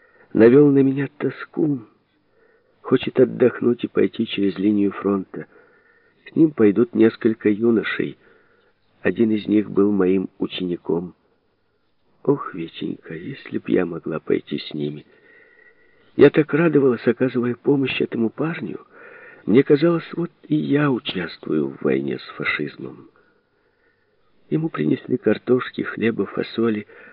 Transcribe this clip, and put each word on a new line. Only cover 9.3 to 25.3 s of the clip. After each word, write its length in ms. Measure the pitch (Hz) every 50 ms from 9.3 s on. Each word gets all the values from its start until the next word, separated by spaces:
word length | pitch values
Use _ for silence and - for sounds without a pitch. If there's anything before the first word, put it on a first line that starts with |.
из 160 | 110 104 98
них 220 | - 104 107 98 101
был 220 | 95 95 101 104
моим 380 | 104 95 92 92 95 95 95 - _ -
учеником. 760 | 92 - - - 92 87 87 82 - - 85 85 90 85 - _ _ _ _ _ _ _ _ _ _ _ _ _ _ _ _ _ _ _ _ _ -
Ох, 300 | - 143 139 - - -
Витенька, 580 | 87 82 82 - - - 87 90 - - - 82
если 440 | 80 92 - 139 - - - -
б 80 | 107 -
я 180 | - 104 92 87
могла 340 | 85 85 80 - 85 80 76
пойти 380 | - - 90 - - - 73
с 160 | - - - -
ними. 320 | 76 73 73 151 147 - _ _ _ _ _ - - _ _ _ _ _ _ _ _ _ _ _ _ _ _ _
Я 140 | - 127 143
так 240 | - 160 147 - -
радовалась, 520 | 147 170 165 147 143 139 131 117 113 -
оказывая 500 | 123 113 - 127 127 120 123 117 123 120
помощь 460 | - - - 143 139 135 127 - -
этому 280 | - - - 117 113 107
парню. 500 | - - 143 160 170 156 110 80 - - - _ _ - - - - - - - - - -
Мне 180 | - 101 135 139
казалось, 440 | - 151 139 160 170 170 165 - - -
вот 180 | 165 170 175 - _ -
и 80 | - 156
я 340 | 151 151 139 139 147 151 143
участвую 760 | 127 107 - - - 92 85 78 - - - - 80 78 69
в 140 | 67 69 - -
войне 340 | 71 65 67 69 69 62
с 60 | - - - -
фашизмом. 720 | - 73 - - - 73 69 - - - 64 - - - - _ _ _ _ _ _ _ _ _ _ _ _ _ _ _ _ _ _ _ _ _ _ _ _ _ _ _ _
Ему 200 | 156 156 160 165
принесли 480 | - 156 151 151 135 - - - 123
картошки, 640 | - - 110